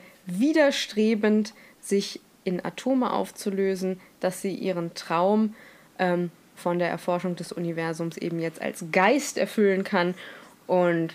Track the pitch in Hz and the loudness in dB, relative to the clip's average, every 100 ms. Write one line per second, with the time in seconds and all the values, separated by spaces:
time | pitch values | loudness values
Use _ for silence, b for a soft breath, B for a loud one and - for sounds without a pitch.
0 | B B 185 180 277 320 285 185 - 208 | B B -8 0 2 4 4 2 -2 0
1 | 214 226 214 214 214 B B B - 202 | 2 4 4 2 2 B B B -2 -2
2 | 202 - - _ - 180 - - - 262 | -2 -8 -18 _ -6 -4 -4 -6 0 0
3 | 247 - 269 - 214 196 196 190 185 185 | 2 0 -2 -6 -4 0 0 0 -2 -6
4 | B _ 185 185 196 175 190 175 170 - | B _ -4 -4 -6 -4 -4 -2 -4 -8
5 | - 165 185 214 214 214 B B B - | -2 2 4 4 2 -2 B B B -2
6 | 185 175 175 - _ - 180 175 170 175 | 0 0 -2 -6 _ -8 -2 0 0 -2
7 | - 180 180 170 175 - 170 165 165 165 | -2 -2 -2 -6 -8 -6 -6 -4 -4 -4
8 | 170 165 175 165 165 160 - - 165 190 | -6 -6 -6 -4 -4 -6 -8 -8 -2 4
9 | 190 277 285 - 202 - 202 190 196 196 | 4 4 0 -2 -2 2 2 2 0 0
10 | 175 185 B B B - - 185 175 170 | 0 -2 B B B -14 0 2 4 2
11 | 165 | -2